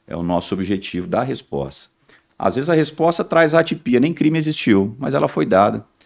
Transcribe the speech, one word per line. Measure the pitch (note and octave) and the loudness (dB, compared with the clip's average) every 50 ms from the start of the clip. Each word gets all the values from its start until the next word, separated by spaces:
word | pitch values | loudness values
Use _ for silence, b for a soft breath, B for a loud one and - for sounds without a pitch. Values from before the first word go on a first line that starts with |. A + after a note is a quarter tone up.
| b | b
é | - - | -12 -10
o | E2+ | -6
nosso | F2 F2 F2+ F2 F#2 - G2+ | -4 -2 -2 -2 -2 -4 -6
objetivo, | F#2 F#2+ F#2 G2+ F#2+ F#2+ - - F2+ F2+ | -6 -4 -4 -4 -4 -6 -8 -8 -8 -6
dar | F2+ F2+ G#2+ | -2 -2 -2
a | B2 | -2
resposta. | C3 B2+ - - _ - C#2+ C#2 C2+ - - - _ _ _ b b b b b b _ _ | -2 -6 -10 -10 _ -8 -8 -8 -8 -10 -16 -20 _ _ _ b b b b b b _ _
Às | - F#2+ F2+ | -2 -2 -2
vezes | B2+ C#3 E3 | -2 -2 0
a | E3+ | 0
resposta | D#3 D3+ C#3+ - - D#3+ E3+ E3 - | 0 0 -2 -2 0 0 0 0 0
traz | - - E3 E3 E3 D#3 | -4 0 2 2 4 4
a | D#3 E3 | 4 2
atipia, | E3 E3 E3 D#3+ - A#3 B2 A#2+ | 2 0 -4 -6 -2 0 2 4
nem | C3 E3 E3+ | 2 2 0
crime | - D3+ D#3 D#3 D#3+ | 0 0 2 2 2
existiu, | D3+ D#3 D3+ - - A#2+ G#2 G2 G2 G#2+ A2+ B2+ | 0 -2 -4 -2 2 4 4 4 4 0 -4 -6
mas | C3+ C#3+ | -6 -2
ela | C3+ C#3+ D3+ - | 0 0 0 0
foi | - D#3+ D#3 | 0 -2 0
dada. | - - F#2 G#2 G#2+ A2+ A2+ - _ _ b b | 2 4 4 4 4 2 -4 -8 _ _ b b